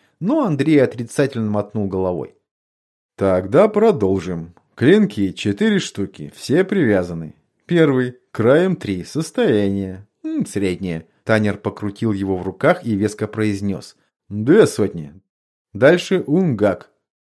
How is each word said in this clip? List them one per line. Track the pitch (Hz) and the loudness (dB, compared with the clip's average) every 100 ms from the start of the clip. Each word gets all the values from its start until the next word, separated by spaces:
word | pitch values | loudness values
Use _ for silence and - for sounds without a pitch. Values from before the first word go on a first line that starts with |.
| _ - | _ -8
но | 180 320 | -2 0
Андрей | 226 139 151 147 | 0 0 2 4
отрицательно | 123 123 117 - 139 117 107 | 2 -2 -6 -2 -2 -2 -2
мотнул | 104 101 110 98 | -2 -4 -6 -4
головой. | 92 92 85 - _ _ _ _ _ _ _ _ - | -2 -2 -4 -8 _ _ _ _ _ _ _ _ -2
«Тогда | 98 92 95 139 214 | 0 2 2 4 4
продолжим. | 214 226 139 95 95 87 85 85 _ _ - | 4 2 2 0 0 -4 -8 -10 _ _ 0
Клинки | 127 214 202 104 95 | 4 4 2 0 -4
четыре | - 104 101 220 196 | -2 -4 0 0 0
штуки, | - - 95 - 73 | -4 -8 -10 -10 -16
все | - - 156 | -14 -2 0
привязаны. | 185 202 120 95 87 82 78 - _ _ - | 0 0 2 2 0 -8 -12 -18 _ _ -2
Первый, | 170 156 127 123 123 _ | 2 4 2 -2 -6 _
краем | - 113 156 190 165 | 0 4 4 2 -2
три, | 104 92 | -4 -6
состояние. | 80 151 160 - 208 107 98 98 95 92 104 _ | -6 -8 -6 -2 2 2 0 -2 -6 -10 -18 _
М, | 311 311 - | -8 -6 -6
среднее». | 101 95 87 - 82 - _ | -4 -4 -4 -6 -8 -10 _
Танер | - 110 104 98 | -2 0 0 -2
покрутил | 104 - 104 - 113 | -8 -6 -10 -4 -4
его | 98 95 92 | -2 -2 -2
в | |
руках | 92 - 143 131 | -4 -2 0 0
и | 120 | -2
веско | 101 104 - 107 | -2 -2 -2 -8
произнёс: | 110 107 98 101 90 - _ _ _ _ | -2 -2 -2 -4 -6 -10 _ _ _ _
«Две | 104 120 214 160 | -4 4 6 6
сотни». | - 98 82 71 87 _ _ _ _ _ | 2 -4 -4 -14 -18 _ _ _ _ _
Дальше | 101 139 175 - 185 - | 2 4 4 0 -4 0
унгак. | 170 175 104 101 90 - _ _ _ _ | 0 0 2 0 0 -10 _ _ _ _